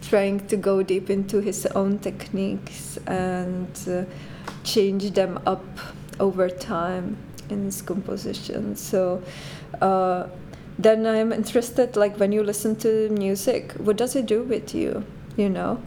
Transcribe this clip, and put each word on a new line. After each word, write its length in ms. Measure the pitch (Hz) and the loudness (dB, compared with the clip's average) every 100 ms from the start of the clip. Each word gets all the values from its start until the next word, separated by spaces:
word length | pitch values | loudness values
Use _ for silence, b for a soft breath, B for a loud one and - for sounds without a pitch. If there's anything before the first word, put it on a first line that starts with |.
trying 380 | - 202 196 202 202 | 2 4 4 0 0
to 100 | 208 | 0
go 260 | 196 196 | 4 4
deep 280 | 190 190 190 | 4 0 0
into 300 | 196 196 208 | 0 0 0
his 260 | 214 202 - | 0 0 0
own 240 | 196 196 202 | 2 2 0
techniques 1000 | 190 196 - 190 196 196 - - - - - | -2 -6 -6 -2 -2 -2 -6 -12 -12 -10 -4
and, 600 | 185 185 180 180 185 180 - 180 | -2 0 -2 -2 -4 -6 -8 -4
uh, 160 | 180 185 B B B B B | -2 -2 B B B B B
change 460 | - 226 196 196 202 | -2 2 4 2 0
them 280 | 190 185 180 185 | 2 2 0 0
up 180 | 190 - - B B B - | -2 -4 -12 B B B 0
over 280 | 196 185 180 | 0 2 0
time 680 | 180 - 170 175 185 185 208 - - - | 0 -4 -2 -2 -2 -4 -6 -10 -12 -8
in 140 | 208 | -4
his 180 | 196 - | -4 -4
composition. 960 | - 185 - 196 - - - - 208 208 | -4 -4 -4 -4 -4 -6 -6 -4 -4 -6
So, 460 | - 196 185 185 - B B B B - | -2 2 2 0 -6 B B B B 0
uh, 460 | 190 190 185 180 - - - - B - | 2 4 4 0 -2 -10 -14 -16 B 4
then 280 | 214 220 220 | 6 6 4
I'm 260 | 220 226 | 2 2
interested, 640 | 226 208 240 240 - 240 220 | 0 0 0 2 2 2 4
like, 200 | 202 208 | 4 4
when 140 | 196 | 2
you 100 | 214 | 4
listen 320 | 202 208 220 220 | 2 0 0 2
to 320 | 226 220 214 | 4 4 4
music, 600 | 208 196 196 - - - | 2 2 2 2 0 0
what 240 | - 214 208 | -2 2 2
does 180 | 247 | 2
it 120 | 269 220 | 2 2
do 160 | 220 | 2
with 320 | 254 220 - | 2 -2 -2
you, 300 | - 156 - 208 - - - | -2 0 -2 -6 -12 -6 0
you 120 | 202 | 0
know? 260 | 175 180 233 | 2 -2 -2